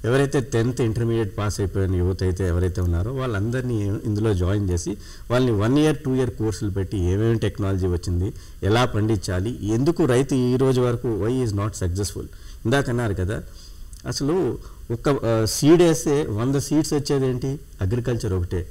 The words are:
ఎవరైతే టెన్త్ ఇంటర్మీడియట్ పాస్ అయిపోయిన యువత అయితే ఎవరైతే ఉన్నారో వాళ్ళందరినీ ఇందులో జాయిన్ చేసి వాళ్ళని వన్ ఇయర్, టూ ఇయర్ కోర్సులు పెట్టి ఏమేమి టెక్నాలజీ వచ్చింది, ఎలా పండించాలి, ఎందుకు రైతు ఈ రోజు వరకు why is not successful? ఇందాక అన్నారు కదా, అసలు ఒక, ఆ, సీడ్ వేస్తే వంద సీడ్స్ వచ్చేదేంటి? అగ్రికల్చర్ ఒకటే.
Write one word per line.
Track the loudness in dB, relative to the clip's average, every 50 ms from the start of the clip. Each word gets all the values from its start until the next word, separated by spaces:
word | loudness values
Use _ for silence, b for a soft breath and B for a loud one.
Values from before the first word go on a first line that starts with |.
| 0
ఎవరైతే | 2 2 2 2 2 0 -2
టెన్త్ | -2 0 0 0 2 2 0 0
ఇంటర్మీడియట్ | 0 0 0 0 0 0 0 0 0 -2 -2 -2
పాస్ | -2 -2 0 -2
అయిపోయిన | -2 -2 0 0 0 0 2
యువత | 2 2 0 0 0 0
అయితే | 0 0 0 0 0
ఎవరైతే | 2 2 0 0 0 0
ఉన్నారో | 0 0 2 0 0 -2 -2
వాళ్ళందరినీ | -4 -4 -2 -2 -2 -2 0 -2 -2 -2 0 -2 0 0 0 -2 -2 -2 -2
ఇందులో | 0 2 2 2 2
జాయిన్ | 4 2 2 2 2 2 2
చేసి | 0 0 0 -4 -6 B B B B B B B
వాళ్ళని | 2 2 2 2 2
వన్ | 2 2 2 4 4
ఇయర్, | 4 4 2 0 0
టూ | 0 0
ఇయర్ | 2 0 0
కోర్సులు | 0 -2 -2 -2 -2 -2 -4 -2
పెట్టి | -2 -2 -4 -2 -2 0 0 2 2
ఏమేమి | 2 2 2 2 2
టెక్నాలజీ | 0 -2 -2 -2 -2 -2 0 0 2
వచ్చింది, | 0 0 0 -2 -2 -2 0 0 -2 -4 B B B B B 0
ఎలా | 2 4 4 4
పండించాలి, | 2 2 0 2 2 0 0 0 -2 -2 -2 -2 -2 -4 -4 -2 0 0
ఎందుకు | 2 2 2 2 2 2
రైతు | 4 4 2 2 2 2
ఈ | 2 2 2 2
రోజు | 4 4 4 4 4
వరకు | 2 2 0 0 -2 -2
why | -2 0 0 0 0 0 0
is | 0 0
not | 0 -2 -2 -4 -2 -2
successful? | -2 0 -2 -4 -4 -4 -8 -10 -12 B B B B B B B
ఇందాక | 0 2 2 2 0
అన్నారు | -2 -2 0 -2 -2
కదా, | -2 -2 -2 -4 -6 -8 B B B B B B B B B B -12 -8
అసలు | -8 -6 -4 -2 0 0 0 0 -2 -2 -6 B B B B B -8
ఒక, | -6 -2 0 0
ఆ, | 0 2 2 0 2 2 2
సీడ్ | 0 0 2 6 6 8 8 8
వేస్తే | 4 4 2 0 0 0 0 0
వంద | -2 -2 -2 0 0 0
సీడ్స్ | 0 -2 0 0 0 0 2 -2
వచ్చేదేంటి? | -2 0 0 0 0 2 0 -2 -2 -4 -4 -6 -6 -10 -16 -8 -4
అగ్రికల్చర్ | -2 -2 0 0 0 -2 -2 -2 -2 -2 0
ఒకటే. | 0 -2 -2 -2 -4 -4 -6